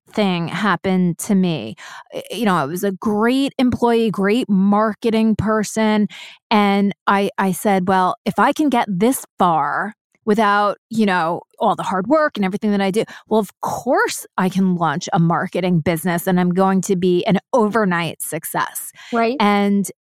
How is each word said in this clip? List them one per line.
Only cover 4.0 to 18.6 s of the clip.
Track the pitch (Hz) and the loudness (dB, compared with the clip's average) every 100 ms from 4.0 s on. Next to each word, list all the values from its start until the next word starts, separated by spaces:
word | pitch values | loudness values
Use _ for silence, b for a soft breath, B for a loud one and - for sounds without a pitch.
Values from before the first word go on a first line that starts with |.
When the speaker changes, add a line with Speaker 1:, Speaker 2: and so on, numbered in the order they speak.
| 226 | 0
Speaker 1:
great | 190 196 240 196 | 0 0 0 0
marketing | 190 196 202 220 202 226 220 220 208 | 2 2 2 0 -2 -2 0 2 0
person. | 202 214 196 220 214 214 208 B B B _ | 0 -2 -2 0 0 2 0 B B B _
And | 214 202 202 202 - - | 2 4 2 0 -2 0
I, | 202 202 - | 0 0 0
I | 196 | -2
said, | 175 220 190 185 | 0 0 0 2
"Well, | 190 180 - - | 2 2 -2 -4
if | - | 0
I | 240 | 2
can | 285 302 | 2 0
get | 240 208 | 0 -2
this | 180 226 262 - - | 0 0 0 -8 0
far | 180 156 147 139 202 - _ _ 220 | 2 2 0 -4 -6 -10 _ _ -2
without, | 214 208 202 208 - _ | 2 2 2 0 -4 _
you | 220 202 | 0 2
know, | 180 165 170 - - | 2 -2 -4 -10 -2
all | 214 165 | 0 0
the | |
hard | 165 185 208 | -2 -4 0
work | 240 202 202 | 2 2 -2
and | 190 | -4
everything | 196 208 | -2 -2
that | 202 | 0
I | 196 | 0
do, | 202 - B - | -2 -4 B -2
well, | 220 | -2
of | 196 _ | -2 _
course | - - 247 349 440 - - - | -8 -6 -2 0 0 -4 -8 -2
I | 185 | -2
can | 190 190 170 | 0 0 0
launch | 160 147 - | -2 -2 -2
a | 175 | 0
marketing | 165 160 175 175 180 170 | 2 0 -2 -2 0 0
business | 185 160 180 170 190 | 0 -2 -2 -2 0
and | 180 | 0
I'm | 180 | 2
going | 175 190 190 | 2 2 2
to | 180 180 | 0 0
be | 185 180 - | 2 2 2
an | 185 - | -2 0
overnight | 262 214 220 196 170 165 - | 0 2 2 0 0 -4 -8
success." | - 160 - 165 | -10 -8 -6 -4